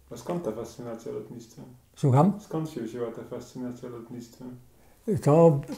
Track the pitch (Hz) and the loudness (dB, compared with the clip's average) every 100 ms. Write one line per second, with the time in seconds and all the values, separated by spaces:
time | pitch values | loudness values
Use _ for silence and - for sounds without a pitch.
0 | _ 120 - 175 139 110 113 - 120 110 | _ -12 -8 -6 -6 -6 -10 -12 -12 -10
1 | - - - 120 - - - - _ - | -10 -10 -10 -14 -18 -20 -20 -20 _ -2
2 | 143 127 180 196 - 160 156 123 110 123 | 4 6 6 2 -4 -6 -6 -8 -8 -6
3 | 117 117 113 123 - 127 123 123 123 117 | -8 -8 -12 -12 -12 -12 -12 -10 -14 -14
4 | 113 120 117 - 127 123 - _ _ _ | -14 -16 -16 -16 -16 -16 -20 _ _ _
5 | - 170 143 156 170 143 - | -2 0 6 8 8 6 0